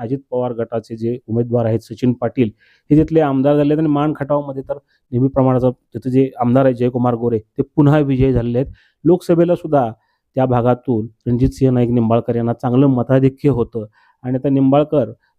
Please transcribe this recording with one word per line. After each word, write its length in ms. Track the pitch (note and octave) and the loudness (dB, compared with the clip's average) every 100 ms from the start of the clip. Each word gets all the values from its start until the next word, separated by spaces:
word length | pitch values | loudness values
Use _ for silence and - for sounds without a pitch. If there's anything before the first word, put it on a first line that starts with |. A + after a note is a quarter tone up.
अजित 180 | A#2 C3+ - | -8 -8 -6
पवार 200 | B2 B2 | -6 -4
गटाचे 420 | A2+ A#2 A#2 - A2+ | -6 -6 -8 -8 -8
जे 200 | A2+ B2 - | -6 -6 -4
उमेदवार 380 | A2+ A#2+ A#2+ A#2 | -4 -2 -2 0
आहेत 140 | A2+ | -2
सचिन 320 | - A2 B2+ | -6 -4 -2
पाटील 360 | A#2+ A#2 - A2 - _ _ - | -2 -4 -2 -2 -4 _ _ 0
हे 80 | D3 | 2
तिथले 220 | D#3 D#3+ | 2 2
आमदार 340 | D3+ C3+ C3+ D3 | 2 2 2 2
झाले 180 | D3 | 2
आहेत 60 | D3+ | 0
आणि 100 | D#3+ | 0
मान 240 | C#3+ D3+ D3 | 0 -2 -2
खटावमध्ये 480 | C#3 D3 C#3+ C3+ C3+ | -2 -4 -4 -8 -8
तर 80 | C#3+ _ _ _ | -10 _ _ _
नेहमीप्रमाणेच 520 | A#2+ C3+ C#3 C3 B2+ | -2 0 2 2 2
तिथं 460 | B2+ B2 _ A2+ C3 | 0 -2 _ -12 -2
जे 200 | C3 C3+ - | 0 0 0
आमदार 260 | B2 B2+ C3+ | 0 2 2
आहेत 100 | A#2+ | 0
जयकुमार 400 | B2 B2 B2 A#2+ | -2 0 -2 -2
गोरे 240 | A#2+ A2+ | -2 -4
ते 240 | - - C3+ | -4 -8 -4
पुन्हा 340 | - C#3+ D3+ | 2 4 4
विजयी 320 | C#3 C3 C3+ | 2 0 2
झालेले 240 | B2 A#2 A#2+ | 0 -2 -4
आहेत. 140 | C#3 - _ _ D3+ | -6 -10 _ _ 0
लोकसभेला 500 | F3 - E3 E3+ F3 | 0 2 2 2 0
सुद्धा 300 | E3 C#3+ A#2 G#2+ _ _ _ - | 0 0 0 -6 _ _ _ -2
त्या 100 | B2+ | 0
भागातून 640 | B2 A#2+ A#2+ - A2+ A#2 _ - | 0 0 0 -2 -2 -4 _ -4
रणजितसिंह 460 | A#2+ C3 - C3 | 0 0 0 0
नाईक 160 | B2 A#2+ | 2 0
निंबाळकर 460 | A#2+ A2 A#2 A2+ A#2 | 0 2 0 0 -2
यांना 180 | A#2 | -2
चांगलं 340 | A#2 B2+ B2 C#3 | -4 -2 2 2
मताधिक्य 640 | B2 A#2 C3+ C3+ C3+ C#3+ | 2 0 2 2 0 -2
होतं 360 | A#2+ A2+ A#2 G#2 _ _ _ | -2 -4 -8 -12 _ _ _
आणि 140 | B2+ C3 | -6 -4
आता 120 | C#3+ | 0
निंबाळकर 600 | C3+ C3+ C#3+ D3 D3+ A2 B2+ _ | 2 2 2 2 -2 -2 -6 _